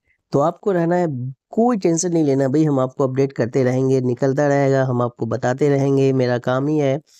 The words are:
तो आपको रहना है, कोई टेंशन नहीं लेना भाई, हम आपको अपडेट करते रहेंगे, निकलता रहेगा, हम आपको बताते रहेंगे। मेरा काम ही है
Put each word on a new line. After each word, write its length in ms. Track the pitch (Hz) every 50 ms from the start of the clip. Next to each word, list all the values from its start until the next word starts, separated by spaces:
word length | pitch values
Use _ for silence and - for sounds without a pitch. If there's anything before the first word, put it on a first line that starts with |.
| _ _ _ _ _ _ -
तो 60 | 139
आपको 300 | 143 165 170 - - 214
रहना 240 | 190 175 170 165 175
है, 120 | 180 180 165 143 123 123 131 135 - _ _
कोई 260 | - - 226 240 247 202
टेंशन 340 | - 180 165 160 - 180 170
नहीं 100 | 165 160
लेना 240 | 143 135 135 139 131
भाई, 160 | 127 151 160
हम 140 | 156 143 131
आपको 280 | 131 127 - - 143 131
अपडेट 260 | 131 127 139 135 139
करते 300 | - 123 113 131 139 131
रहेंगे, 360 | 123 127 127 131 131 135 131
निकलता 460 | 127 123 123 120 - 135 135 139 147 143
रहेगा, 360 | 143 139 139 135 135 135 131
हम 160 | 127 127 120
आपको 240 | 123 120 - - 120 113
बताते 420 | 117 117 123 123 123 135 151 147
रहेंगे। 420 | 143 139 135 139 139 135 135 135 135
मेरा 240 | 131 127 123 123 120
काम 280 | - - 127 131 139 147
ही 100 | 151 151
है 220 | 143 135 131 151 - _ _ -